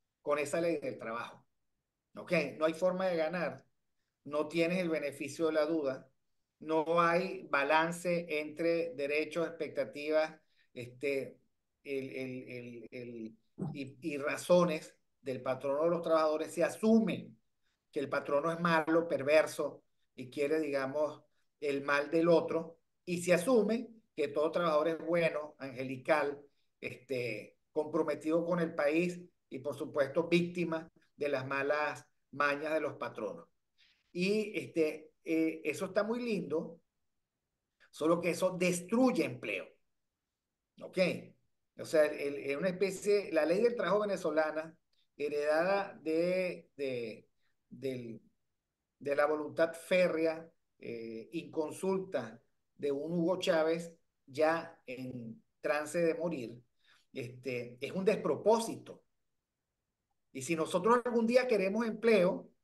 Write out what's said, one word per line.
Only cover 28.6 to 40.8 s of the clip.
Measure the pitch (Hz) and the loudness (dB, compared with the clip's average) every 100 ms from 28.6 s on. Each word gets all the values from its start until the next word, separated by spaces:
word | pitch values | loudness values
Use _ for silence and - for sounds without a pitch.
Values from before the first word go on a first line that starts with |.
| 165 | -2
país | - 147 160 175 175 - _ - | 0 2 2 0 -2 -12 _ -14
y, | 139 | -10
por | 143 131 | -6 -6
supuesto, | 147 143 135 175 165 | -4 -2 0 0 2
víctima | 175 175 175 165 160 - _ _ - | 2 2 -2 -4 -4 -8 _ _ -6
de | 143 | -2
las | 135 131 | -2 -2
malas | 139 139 147 151 135 - _ _ | -2 0 0 -2 -6 -14 _ _
mañas | 135 143 143 156 | 0 0 0 0
de | 156 | -2
los | 143 127 | -2 -6
patronos. | 123 - 104 85 - _ _ _ _ _ _ | -8 -6 -8 -8 -16 _ _ _ _ _ _
Y, | 175 190 214 208 165 | -2 0 0 0 -4
este, | 131 165 151 - - _ | -4 0 0 -2 -12 _
eh, | - 160 160 156 | -2 0 0 -2
eso | 156 139 185 | -6 -4 -2
está | 190 | 0
muy | 208 240 | 0 -2
lindo, | 240 196 135 156 - - _ _ _ _ _ _ _ _ _ _ _ | -2 -4 -2 -4 -6 -12 _ _ _ _ _ _ _ _ _ _ _
solo | - 156 175 | -2 2 2
que | 175 | 2
eso | 156 185 175 | 0 0 2
destruye | 180 175 - 233 262 165 | 0 0 0 2 4 2
empleo. | 139 123 117 95 - _ _ _ _ _ _ _ _ _ _ - | -2 -4 -6 -6 -8 _ _ _ _ _ _ _ _ _ _ -18